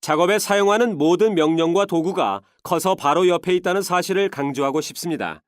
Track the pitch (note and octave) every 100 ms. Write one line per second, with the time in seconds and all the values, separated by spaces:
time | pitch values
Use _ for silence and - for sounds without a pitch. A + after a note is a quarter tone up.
0 | - D3+ F3+ G#3 G#3 G3+ G3+ G#3 A#3+ F#3
1 | D3+ F3 G#3+ F#3+ D#3 E3 E3 F3 G3+ E3+
2 | D#3+ F#3+ A#2+ G2 _ _ - E3+ F#3 F#3+
3 | C#3+ D#3 F3+ E3+ - F3+ F3+ F#3 G3 F3+
4 | E3+ F#3+ G3 D#3+ C#3 C3 C#3 C#3+ D3 C#3+
5 | F3 D#3 F#2 D#2